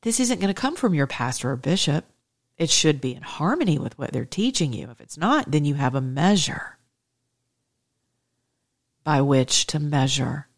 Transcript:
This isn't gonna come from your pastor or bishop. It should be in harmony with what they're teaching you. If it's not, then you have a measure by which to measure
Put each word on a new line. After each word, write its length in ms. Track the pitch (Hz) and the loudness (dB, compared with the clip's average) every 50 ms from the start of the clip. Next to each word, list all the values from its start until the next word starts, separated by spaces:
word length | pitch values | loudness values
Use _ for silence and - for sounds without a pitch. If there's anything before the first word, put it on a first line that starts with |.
| - | -2
This 180 | 226 226 - | -2 0 0
isn't 200 | 254 240 247 180 | 2 0 0 0
gonna 120 | 185 196 196 | 0 -2 -2
come 240 | - - 269 320 | 0 -2 -4 -4
from 180 | 359 - 233 180 | 0 0 2 2
your 120 | 151 139 | 2 0
pastor 460 | 131 - - 120 120 123 - - 151 135 | 0 -2 -4 -4 -4 -4 -4 -4 -4 -4
or 40 | |
bishop. 480 | 123 - 135 170 196 - - 143 156 - _ _ _ _ _ _ _ _ _ _ _ | -2 0 0 0 0 2 0 0 0 -2 _ _ _ _ _ _ _ _ _ _ _
It 100 | 165 151 | 0 2
should 320 | - - - 160 151 139 | 2 4 4 4 2 2
be 140 | - 131 123 | 0 -6 -6
in 80 | 127 - | -6 -12
harmony 560 | - - - 147 175 254 349 320 202 151 151 | -14 -6 -2 0 0 2 2 2 2 2 0
with 180 | - - - - | 0 -6 -8 -8
what 140 | 139 - - | -8 -6 -4
they're 120 | - - | -6 -6
teaching 480 | 131 - - 208 254 262 - 175 143 120 | -6 -4 -2 -2 0 0 0 -2 -2 -2
you. 180 | 101 - - | -6 -10 -12
If 100 | 120 _ | -14 _
it's 160 | - _ - | -20 _ -10
not, 340 | - 160 196 - 311 - - | -4 0 2 2 0 0 2
then 140 | 135 151 143 | 0 2 2
you 100 | 147 143 | 2 0
have 200 | 143 139 131 131 | 0 0 0 0
a 60 | 139 | 0
measure 760 | 131 131 127 139 156 185 208 196 151 - - - - - - _ _ _ _ _ _ _ _ _ _ _ _ _ _ _ _ _ _ _ _ _ _ _ _ _ _ _ _ _ _ _ _ _ _ _ _ _ _ _ _ _ _ _ _ _ _ | -4 -4 -2 2 4 4 4 4 2 0 -4 -8 -10 -12 -16 _ _ _ _ _ _ _ _ _ _ _ _ _ _ _ _ _ _ _ _ _ _ _ _ _ _ _ _ _ _ _ _ _ _ _ _ _ _ _ _ _ _ _ _ _ _
by 180 | 156 156 139 135 | 0 2 2 4
which 440 | 139 143 135 127 - - - - - | 4 4 4 4 2 2 0 0 0
to 100 | - 151 | -2 -2
measure 680 | 147 147 147 143 131 135 135 143 127 101 139 147 139 _ _ | -2 0 2 2 2 2 0 -2 -2 -2 -4 -6 -8 _ _